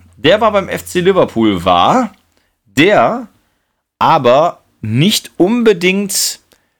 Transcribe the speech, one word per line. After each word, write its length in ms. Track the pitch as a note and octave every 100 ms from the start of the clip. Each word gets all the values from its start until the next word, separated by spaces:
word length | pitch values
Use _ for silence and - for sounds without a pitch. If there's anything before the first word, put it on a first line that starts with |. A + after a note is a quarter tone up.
| _ _
der 220 | C3+ G#3
mal 140 | A3+
beim 180 | G#3 F3
F 160 | F2 -
C 160 | F3+
Liverpool 640 | F3+ F#3 C3 A2+ A2 F#2 F2+
war, 480 | F2 G2+ A3+ A#3 - _ _ _ _ _
der 640 | G2+ F3 F#3 A#2+ A#3 A3+ _ _ _ _ _ _ -
aber 640 | B2 D#3+ B2 C3 E3 - _ _
nicht 520 | G#2+ A#2 F#3 - - -
unbedingt, 1040 | F3 A#3+ A3+ G3 F3+ F#3+ G3+ - - - _ _ _ _